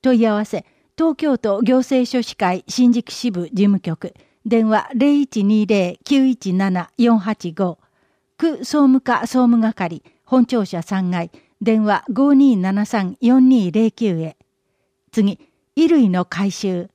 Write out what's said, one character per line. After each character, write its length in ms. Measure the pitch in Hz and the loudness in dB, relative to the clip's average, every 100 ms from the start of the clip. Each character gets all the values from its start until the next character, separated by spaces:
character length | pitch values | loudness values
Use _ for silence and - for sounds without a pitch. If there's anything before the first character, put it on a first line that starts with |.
問 200 | 262 247 | 2 2
い 40 | |
合 100 | 226 | 2
わ 100 | 208 | 0
せ、 200 | 214 185 - _ _ - | -4 -8 -10 _ _ -2
東 200 | 330 285 | -2 0
京 220 | 311 254 | -2 -2
都 220 | 214 196 | -2 0
行 160 | 226 254 | 2 0
政 300 | 254 262 247 | 0 -2 0
書 140 | 254 | -4
士 140 | 226 - | -6 -4
会 260 | 185 185 - | -4 -4 -6
新 260 | - 247 | 0 2
宿 160 | 240 - | 2 -4
支 220 | - 196 | -8 -6
部 160 | 180 175 | -6 -8
事 160 | 208 | 0
務 160 | 202 196 | 0 0
局。 340 | - 160 175 _ _ _ 220 | -4 -8 -10 _ _ _ -2
電 220 | 233 220 | 0 2
話 220 | 214 - | 0 -2
零 260 | 254 285 285 | -2 0 2
一 220 | 277 220 | 0 -2
二 240 | 202 214 208 | 0 0 2
零 320 | 208 180 180 | 0 -2 -6
九 200 | - 277 | -2 0
一 280 | 262 247 190 | 2 -2 -4
七 380 | 185 196 180 170 - | -2 -2 -4 -8 -2
四 220 | 233 226 | 2 2
八 340 | 190 208 180 | -2 -8 -8
五。 260 | 160 190 - _ _ _ _ _ _ | -4 -6 -6 _ _ _ _ _ _
区 200 | 330 294 | -4 -4
総 280 | - 302 277 | -4 2 2
務 140 | 262 | 2
課 260 | - 240 226 | 0 -4 -2
総 220 | 254 247 | 0 2
務 100 | 233 | 2
係、 460 | 220 - 175 165 _ _ | 0 -2 -8 -8 _ _
本 220 | _ 262 247 | _ 0 2
庁 180 | 247 | 0
舎 180 | 190 175 | -4 -6
三 280 | - 196 180 | -6 -4 -4
階、 220 | 175 170 _ _ _ | -4 -6 _ _ _
電 220 | 214 220 | -2 0
話 200 | 214 196 - | 0 -2 -2
五 240 | 214 277 | -2 2
二 220 | 277 277 214 | 4 4 2
七 260 | 185 196 | 0 -2
三 320 | 214 226 185 - | -2 -2 -4 -2
四 280 | 233 262 254 | 2 4 6
二 240 | 262 185 | 4 2
零 180 | 165 220 | 0 0
九 300 | - 226 170 | 0 -4 -2
へ。 160 | 160 - _ _ _ _ _ _ _ | -6 -12 _ _ _ _ _ _ _
次、 260 | - 101 - _ _ _ | -2 -2 -2 _ _ _
衣 140 | - 320 | 0 2
類 200 | 320 220 | 4 4
の 140 | 180 | 0
回 260 | 180 165 196 | -4 -4 -4
収。 400 | 180 196 180 185 | -4 -6 -6 -8